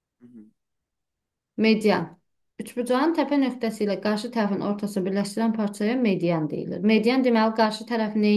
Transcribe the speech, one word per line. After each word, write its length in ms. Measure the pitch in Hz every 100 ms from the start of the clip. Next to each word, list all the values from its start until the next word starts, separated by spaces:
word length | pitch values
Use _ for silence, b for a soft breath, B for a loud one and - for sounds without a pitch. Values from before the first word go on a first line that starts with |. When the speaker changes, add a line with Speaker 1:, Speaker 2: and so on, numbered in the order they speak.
| _ _
Speaker 1:
Hı 60 | 123
hı. 180 | 117 110 _ _ _ _ _ _ _ _ _ _ -
Speaker 2:
Median. 480 | 220 220 214 175 165 - _ _ _ _
Üçbucağın 560 | 208 247 240 254 320 330
təpə 240 | - 285
nöqtəsi 420 | 254 - 226 214 208
ilə 120 | 190
qarşı 260 | 214 214 240 233
tərəfin 280 | 202 196
ortası 400 | 202 202 208 202
birləşdirən 520 | 185 202 196 220 226 220
parçaya 400 | 202 - 214 254
median 480 | 240 185 170 165 151
deyilir. 300 | - 170 180
Median, 400 | 208 214 226 262
deməli, 320 | 247 226 220 226
qarşı 320 | 220 208 220
tərəf 260 | 226 214 214
nə 160 | 208